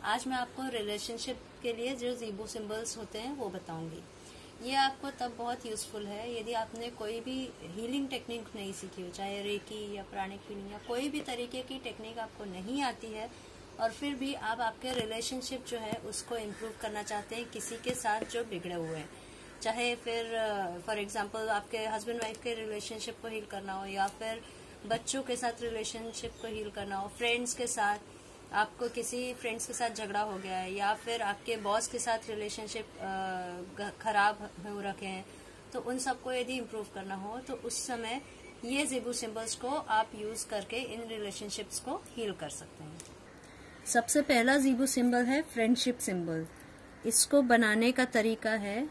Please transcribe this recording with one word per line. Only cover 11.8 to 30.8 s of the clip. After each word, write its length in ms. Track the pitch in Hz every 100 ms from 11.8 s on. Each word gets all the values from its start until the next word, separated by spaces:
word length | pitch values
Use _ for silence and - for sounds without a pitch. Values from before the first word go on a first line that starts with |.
| 247 214 220 233
आपको 260 | 220 -
नहीं 380 | 208 180 190 277
आती 240 | 269 233 226
है 240 | 214 233 - - - - -
और 100 | 226
फिर 240 | 220 285
भी 200 | 269 269
आप 260 | 277 214 233
आपके 400 | 226 220 254 254
relationship 680 | 220 226 233 262 247 262 -
जो 120 | 240
है 140 | 220
उसको 440 | 226 214 208 - 233
improve 360 | 208 196 220 214
करना 200 | 220 208
चाहते 340 | 208 208 202 226
हैं 140 | 233
किसी 260 | 220 - 226
के 180 | 247
साथ 260 | 247 220 214
जो 240 | 220 233
बिगड़े 300 | 233 180 175
हुए 240 | 175 160 160
हैं, 120 | - - - - - -
चाहे 320 | 220 226 240
फिर, 400 | 240 233 233 226
अ, 440 | 226 220 208 185 175
for 180 | 175 214 202
example 420 | 214 202 220 220
आपके 300 | 202 202 226
हस्बैंड 440 | 220 220 220 233
वाइफ 160 | 220 220
के 120 | 240
relationship 600 | 226 220 208 208 220 214 226
को 60 | 226
heal 160 | 220
करना 280 | 214 196 196
हो 140 | 190 196
या 200 | 196 196
फिर 360 | - 220 226 - - - - 202
बच्चों 360 | 226 - 269
के 140 | 254 240
साथ 260 | 240 233
relationship 680 | 233 226 214 233 226 226 - -
को 60 | 226
heal 220 | 214 208
करना 260 | 202 202 196
हो, 120 | 202
friends 460 | - 240 240 240
के 120 | - 240
साथ, 320 | - 208 208 - - - - -
आपको 360 | 202 214 - 240
किसी 460 | 240 233 240 254
friends 320 | 247 240 226 -
के 60 |
साथ 180 | 233 233
झगड़ा 300 | 214 208 202
हो 180 | 214 190
गया 180 | 190 185
है 180 | 185
या 200 | 202